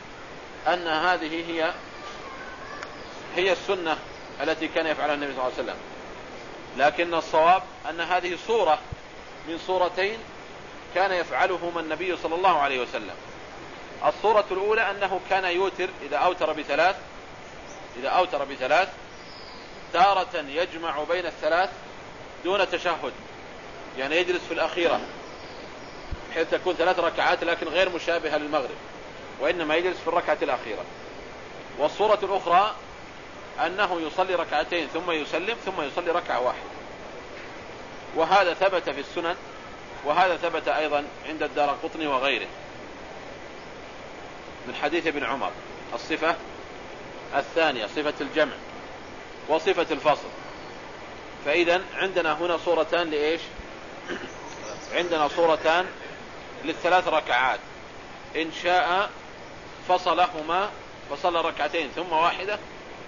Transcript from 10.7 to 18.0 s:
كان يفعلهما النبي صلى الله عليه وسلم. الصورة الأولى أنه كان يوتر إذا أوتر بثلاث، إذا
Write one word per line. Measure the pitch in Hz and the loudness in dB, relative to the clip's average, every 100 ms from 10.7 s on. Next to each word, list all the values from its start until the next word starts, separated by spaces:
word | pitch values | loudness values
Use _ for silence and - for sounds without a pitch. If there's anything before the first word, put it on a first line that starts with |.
| - - | -14 -2
كان | 175 190 | 2 4
يفعلهما | 180 160 131 185 175 170 170 | 2 2 2 2 2 -2 -2
النبي | 160 156 185 170 | -2 -2 -2 -2
صلى | 160 | -2
الله | 165 190 160 | 4 6 6
عليه | 139 131 | 4 2
وسلم. | 117 123 101 87 - - - - - - - - 151 | -2 -4 -6 -12 -14 -14 -14 -14 -14 -14 -14 0 0
الصورة | - 202 220 202 | 4 6 6 4
الأولى | 190 208 220 202 | 2 2 4 2
أنه | 202 190 185 - | 2 0 0 2
كان | 190 | 2
يوتر | 185 175 190 - 185 - | 2 2 2 0 -4 -4
إذا | 143 143 | -2 4
أوتر | 170 180 156 | 4 4 0
بثلاث، | 156 143 147 175 196 - - - - - - - - - | 0 0 4 4 4 -6 -14 -14 -16 -16 -14 -14 -14 -12
إذا | 123 | -6